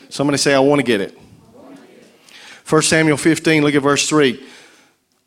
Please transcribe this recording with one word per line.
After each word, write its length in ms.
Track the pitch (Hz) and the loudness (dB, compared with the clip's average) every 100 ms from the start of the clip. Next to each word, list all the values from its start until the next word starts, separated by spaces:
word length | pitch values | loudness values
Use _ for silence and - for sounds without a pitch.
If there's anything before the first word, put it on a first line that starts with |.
| - | -14
Somebody 260 | - 143 139 | -6 -2 0
say, 160 | 151 | 0
"I 60 | 139 | 2
wanna 240 | 135 143 | 2 2
get 180 | 120 107 | 0 -2
it." 180 | 92 - - - - - - - - - - _ _ - - - | -4 -12 -20 -20 -20 -20 -20 -20 -20 -20 -20 _ _ -20 -20 -20
First 260 | - 156 - | -2 -2 2
Samuel 260 | 165 160 143 | 0 0 0
fifteen, 460 | 170 156 165 156 | 0 0 0 0
look 120 | 147 | 0
at 60 | 143 | 0
verse 260 | 139 139 - | 0 -2 0
three. 400 | 151 135 113 - - - _ _ _ _ _ | 0 0 -2 -12 -20 -20 _ _ _ _ _